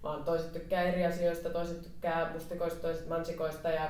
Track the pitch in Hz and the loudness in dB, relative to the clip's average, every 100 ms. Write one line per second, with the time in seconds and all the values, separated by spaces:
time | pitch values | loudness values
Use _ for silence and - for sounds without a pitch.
0 | 151 151 156 165 165 165 - 185 180 180 | -4 -2 2 0 0 -6 0 2 4 4
1 | 175 175 175 170 165 165 170 170 - - | 2 4 2 2 -2 -2 -2 -4 -8 -4
2 | 170 165 165 160 - 175 170 165 165 160 | 0 2 0 -2 -6 -2 -2 -2 -2 -2
3 | 156 165 165 165 160 147 170 160 156 | -2 -2 -2 -2 -2 0 0 2 0